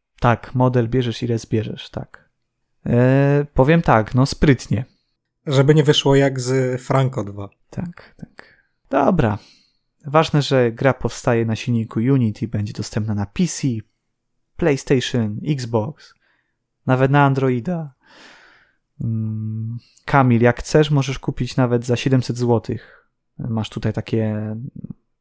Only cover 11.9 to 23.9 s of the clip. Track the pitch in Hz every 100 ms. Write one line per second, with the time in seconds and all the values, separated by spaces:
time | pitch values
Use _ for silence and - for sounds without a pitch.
11.9 | 117 120 139 113 107 113 110 104 - 107
12.9 | 113 107 101 101 - 175 - 143 113 -
13.9 | _ _ _ _ _ _ - 170 139 -
14.9 | 131 - 127 107 110 143 143 120 117 107
15.9 | - - _ _ _ _ _ _ _ -
16.9 | 127 135 143 139 135 135 127 117 170 151
17.9 | - _ - - - _ _ _ _ _
18.9 | _ 117 113 110 110 110 110 110 117 -
19.9 | - - 143 127 117 120 - - 156 147
20.9 | 147 131 131 - - 123 - 123 120 123
21.9 | 120 139 131 120 120 123 117 - 110 -
22.9 | _ _ _ _ - 131 110 110 - 110